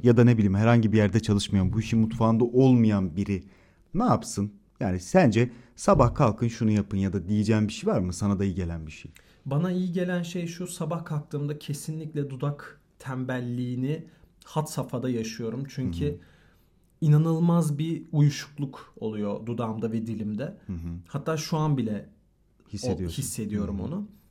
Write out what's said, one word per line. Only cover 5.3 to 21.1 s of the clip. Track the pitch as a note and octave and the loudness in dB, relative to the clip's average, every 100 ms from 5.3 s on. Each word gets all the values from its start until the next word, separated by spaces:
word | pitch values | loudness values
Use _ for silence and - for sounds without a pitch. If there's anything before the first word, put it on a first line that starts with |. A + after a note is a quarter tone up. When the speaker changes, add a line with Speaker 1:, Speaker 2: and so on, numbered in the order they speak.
| G#2+ B2 - - - | 4 2 -2 -20 -4
Speaker 1:
sabah | - F3+ A#2+ | 2 4 4
kalkın | - C3 G#2 A#2 | 4 2 2 -2
şunu | - A2 | 0 2
yapın | G#2+ G2 G2 | 2 0 -2
ya | F#2+ | 0
da | F#2 E2+ | -2 -2
diyeceğin | G#2 G#2 A2 G#2+ | 0 2 2 0
bir | |
şey | - G3 | -2 -2
var | D3 | 0
mı? | F2+ | -2
Sana | F2 G#2 G2 | -2 0 0
da | |
iyi | G2 | -2
gelen | F2+ E2+ E2 D#2 | -2 -4 -6 -10
bir | |
şey. | - - - _ _ C#3 | -14 -18 -20 _ _ -6
Speaker 2:
Bana | C#3 F#3 | -2 -2
iyi | F3+ F#3 | -2 -2
gelen | F3 F3+ F3+ | -4 -2 -4
şey | E3+ F#3 E3+ | -6 -6 -8
şu, | - F3 | -8 -10
sabah | - D#3 E3+ | -8 -6 -6
kalktığımda | E3+ D3+ D3 D3 D3 D3 | -6 -8 -6 -6 -6 -6
kesinlikle | - C#3+ - D#3 D#3 D3 C#3 | -8 -8 -8 -10 -8 -6 -6
dudak | C3 C#3+ C#3+ - - _ _ | -4 -6 -6 -10 -20 _ _
tembelliğini | C3+ B2+ B2+ B2+ B2 B2 B2 B2+ C3 D#3 - _ _ _ | -10 -8 -4 -4 -4 -4 -4 -4 -4 -4 -8 _ _ _
had | - D#3 D3+ | -10 -6 -6
safhada | - - B2 B2+ | -6 -6 -6 -4
yaşıyorum. | A#2+ A2+ - A#2 B2 C#3 | -4 -6 -8 -8 -8 -8
Çünkü | - B2 E2+ D3 | -6 -6 -2 -4
Speaker 1:
Hı | |
hı. | - - _ _ _ _ _ _ - | -6 -12 _ _ _ _ _ _ -2
Speaker 2:
inanılmaz | D#3 D3 D#3+ D#3+ E3+ E3+ D3+ C#3+ | 4 4 4 2 4 4 2 0
bir | D#3+ D#3+ - | -4 -4 -2
uyuşukluk | D3+ D3 C#3+ - - C#3 - - - | 2 4 2 -8 -8 -8 -10 -20 -10
oluyor | A2 G#2+ G#2 G2+ A2+ | -8 -4 -4 -4 -6
dudağımda | A#2 A2+ G#2+ A2 | -6 -4 -4 -4
ve | A2 A2+ | -4 -4
dilimde. | A2 G#2+ G#2+ D3 - - | -6 -6 -6 -8 -10 -10
Speaker 1:
Hı | |
hı. | F2 E2+ E2+ | -8 -8 -10
Speaker 2:
Hatta | - | -10